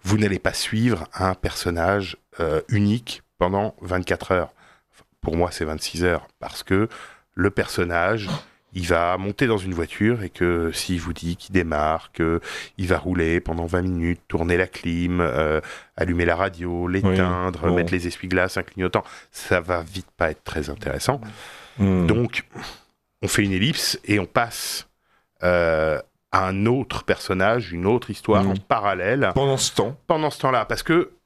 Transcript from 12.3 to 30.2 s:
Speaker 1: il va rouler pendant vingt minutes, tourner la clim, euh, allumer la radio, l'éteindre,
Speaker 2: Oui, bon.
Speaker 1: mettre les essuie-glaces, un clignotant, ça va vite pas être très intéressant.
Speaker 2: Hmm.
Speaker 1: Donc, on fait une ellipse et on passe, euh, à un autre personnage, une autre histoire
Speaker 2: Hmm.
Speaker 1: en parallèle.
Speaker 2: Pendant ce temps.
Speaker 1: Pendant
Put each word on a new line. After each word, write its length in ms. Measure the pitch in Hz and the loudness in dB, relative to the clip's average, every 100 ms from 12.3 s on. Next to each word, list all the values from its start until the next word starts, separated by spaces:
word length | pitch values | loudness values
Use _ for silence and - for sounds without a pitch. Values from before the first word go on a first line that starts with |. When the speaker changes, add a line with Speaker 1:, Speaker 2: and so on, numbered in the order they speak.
| 82 - - - - | 0 -2 -12 -12 -8
Speaker 1:
il 100 | 90 | 0
va 80 | 87 | 0
rouler 400 | 90 90 82 87 | 0 0 2 0
pendant 280 | - 85 85 | 0 -4 -2
vingt 160 | 90 | -2
minutes, 400 | 92 87 85 87 _ | 0 0 -2 -2 _
tourner 280 | 82 85 87 | -4 0 0
la 100 | 92 | 0
clim, 540 | - 87 85 87 87 | -4 -4 -2 0 2
euh, 400 | 82 64 78 78 - - - - | 0 2 0 0 -4 -18 -16 -4
allumer 280 | 85 87 | -2 2
la 100 | 85 | 2
radio, 540 | 82 98 85 87 87 87 | 2 -2 -4 -6 -2 0
l'éteindre, 720 | 92 98 92 90 90 92 85 | 2 4 4 2 2 -2 -2
Speaker 2:
Oui, 40 | 85 | 0
bon. 80 | 87 | 2
Speaker 1:
mettre 160 | 85 | 0
les 140 | 90 87 | -2 -4
essuie-glaces, 500 | - 92 92 90 - | -8 -2 0 2 -2
un 60 | |
clignotant, 420 | 87 - 92 104 - - - | -8 -4 0 0 -4 -16 -20
ça 300 | - - 92 | -16 0 0
va 220 | 85 87 | 2 -4
vite 280 | 82 95 - _ | -4 -12 -14 _
pas 140 | 82 | -2
être 120 | 76 | -2
très 280 | - 82 71 | -8 -6 -6
intéressant. 500 | 69 71 67 - 139 110 107 - - - - | -6 -6 -2 -2 -2 -4 -16 -18 -20 -20 0
Speaker 2:
Hmm. 280 | 98 92 85 | 4 4 4
Speaker 1:
Donc, 380 | 107 120 - - - - - _ _ _ _ | 4 2 -4 -8 -14 -14 -16 _ _ _ _
on 80 | 104 | -2
fait 140 | - | 2
une 80 | 101 | 2
ellipse 480 | 92 120 - - - - | 2 0 0 -4 -4 0
et 120 | 104 | 0
on 80 | 87 | 2
passe, 640 | - 117 - - - - _ _ _ _ _ | -2 -2 -4 -8 -8 -12 _ _ _ _ _
euh, 580 | 90 87 85 80 80 76 - _ _ | 2 4 4 2 2 0 -4 _ _
à 160 | 95 95 | 0 0
un 160 | 95 | 2
autre 400 | 107 127 120 - | 2 2 -2 -8
personnage, 680 | - - - 92 95 120 92 | -2 -2 0 2 4 2 -2
une 120 | 85 92 | -2 2
autre 240 | 120 - | 2 0
histoire 320 | 104 - 104 | -8 2 4
Speaker 2:
Hmm. 100 | 98 | 4
Speaker 1:
en 40 | 95 | -2
parallèle. 720 | - 117 101 92 90 131 107 | 0 0 2 0 0 2 2
Speaker 2:
Pendant 240 | 110 139 135 | 2 2 2
ce 160 | - | 0
temps. 220 | - 104 147 - | 0 -2 -2 -2
Speaker 1:
Pendant 240 | 160 | 0